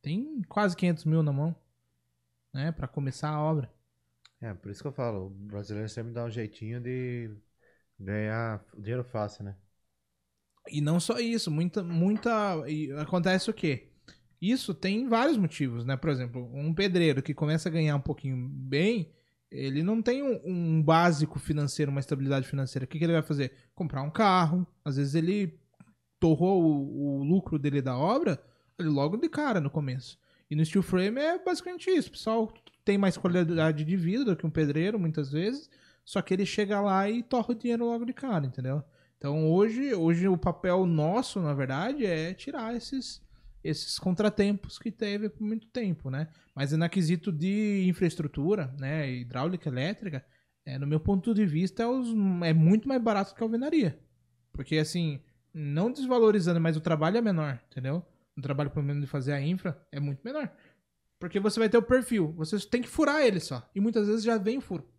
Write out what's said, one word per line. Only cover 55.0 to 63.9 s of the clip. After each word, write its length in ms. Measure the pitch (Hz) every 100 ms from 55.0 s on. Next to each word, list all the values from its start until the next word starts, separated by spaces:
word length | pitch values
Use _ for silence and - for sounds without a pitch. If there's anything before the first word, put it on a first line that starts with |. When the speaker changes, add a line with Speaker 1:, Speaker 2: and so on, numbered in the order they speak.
| 165 139 _ _ _
Speaker 1:
não 360 | 156 143 147 214
desvalorizando, 720 | 285 254 247 226 208 170 170
mas 160 | 165 156
o 40 |
trabalho 360 | 170 160 156 220
é 40 |
menor, 360 | 226 175 151 127 _
entendeu? 340 | - 127 160 - _ _ -
O 40 |
trabalho, 300 | 131 139 143
pelo 140 | 156
menos, 180 | 139 143
de 40 | 139
fazer 260 | 147 131
a 60 | 143
infra 400 | 143 185 185 147 _
é 80 | 143
muito 200 | 143 139
menor. 260 | 226 294 262 - _ _ _ _ _ _
Porque 180 | 175 196
você 220 | 208 214
vai 80 | 220
ter 80 | 233
o 40 |
perfil, 500 | 233 254 247 226 156
você 260 | 165 156 208
tem 240 | - 240
que 60 | 240
furar 320 | - 294 294
ele 160 | 262 190
só. 300 | - 127 -
E 60 | -
muitas 280 | 214